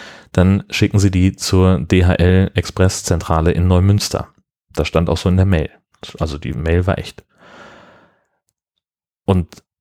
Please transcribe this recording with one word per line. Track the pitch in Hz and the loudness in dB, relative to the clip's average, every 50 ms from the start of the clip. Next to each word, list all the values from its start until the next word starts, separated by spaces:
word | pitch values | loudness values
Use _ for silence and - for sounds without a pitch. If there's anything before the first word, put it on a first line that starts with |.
| - - - - - _ - | -20 -20 -20 -20 -20 _ 0
dann | 92 90 95 98 98 - - | 2 2 4 2 0 -2 -6
schicken | - - 107 98 - 101 | -4 -2 -2 0 2 2
sie | 98 98 | 2 2
die | 92 90 90 95 92 | 2 2 2 0 0
zur | - - - 98 92 92 92 92 65 | -2 -4 -2 0 2 4 2 2 0
D | - - 95 92 90 | 0 0 0 2 2
H | 87 87 | 2 2
L | - 87 90 92 92 95 - - | 2 2 2 4 2 2 0 -2
Express | 95 - - - - 92 95 - - - | -4 -6 -4 -2 0 0 0 0 -2 -4
Zentrale | - 90 80 - - 82 80 80 85 | -4 -4 -4 -2 -2 -2 0 0 0
in | - - 90 | 0 0 2
Neumünster. | 90 92 90 90 98 104 98 - - - - - - _ _ _ _ _ _ _ _ - | 2 2 2 4 2 2 0 -2 -4 -6 -8 -8 -10 _ _ _ _ _ _ _ _ -6
Das | - 76 - | -6 -4 -2
stand | - 82 85 80 | -2 -2 0 0
auch | 78 - | -2 -2
so | - 95 | 0 0
in | 90 | 2
der | 92 92 | 2 2
Mail. | 98 92 80 71 - - _ _ _ _ _ - - - - | 2 0 0 -2 -4 -8 _ _ _ _ _ -20 -20 -10 -8
Also | 87 80 71 76 | -8 -6 -6 -8
die | - - - | -8 -8 -8
Mail | - 80 80 82 90 90 | -6 -4 -2 0 0 0
war | 98 - - | 0 -2 -4
echt. | - - - - - _ _ _ - - - - - - - - - _ _ _ _ _ _ _ _ _ _ _ _ _ _ _ _ _ _ _ _ _ _ _ _ _ _ _ _ | -6 -12 -16 -20 -20 _ _ _ -20 -20 -20 -20 -20 -20 -20 -20 -20 _ _ _ _ _ _ _ _ _ _ _ _ _ _ _ _ _ _ _ _ _ _ _ _ _ _ _ _
Und | - 98 92 82 - - - - _ _ _ | -2 -2 -2 -2 -4 -10 -20 -20 _ _ _